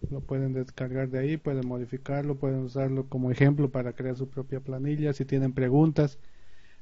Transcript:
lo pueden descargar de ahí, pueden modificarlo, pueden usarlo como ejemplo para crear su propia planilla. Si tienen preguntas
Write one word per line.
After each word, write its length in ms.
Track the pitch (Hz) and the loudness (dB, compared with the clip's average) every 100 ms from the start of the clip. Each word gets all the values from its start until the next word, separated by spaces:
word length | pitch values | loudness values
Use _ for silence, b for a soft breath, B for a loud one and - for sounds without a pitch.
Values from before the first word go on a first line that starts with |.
| - | -8
lo 120 | 139 | -6
pueden 320 | 139 135 135 | -4 -2 0
descargar 560 | 131 127 - 127 131 131 | -2 -4 -6 -4 -2 -2
de 100 | 127 | 0
ahí, 180 | 135 156 | -2 -2
pueden 300 | 156 135 127 | -2 -2 -2
modificarlo, 680 | 123 120 131 - 139 143 139 | -4 -6 -8 -4 -2 -2 -2
pueden 220 | 139 135 | 0 0
usarlo 480 | 131 127 135 135 131 | -2 -2 0 0 -2
como 220 | 131 127 | -2 0
ejemplo 400 | 127 139 147 143 | 6 6 8 2
para 220 | 127 123 | 0 -4
crear 220 | 120 131 127 | -4 -6 -4
su 140 | 135 | -6
propia 300 | - 135 135 | -6 -6 -6
planilla. 540 | 135 131 139 151 151 | -6 -4 -2 0 0
Si 100 | 139 135 | -2 0
tienen 280 | 135 135 | 2 2
preguntas 680 | 131 127 139 160 147 147 - b b b b b b | 2 4 6 6 6 2 0 b b b b b b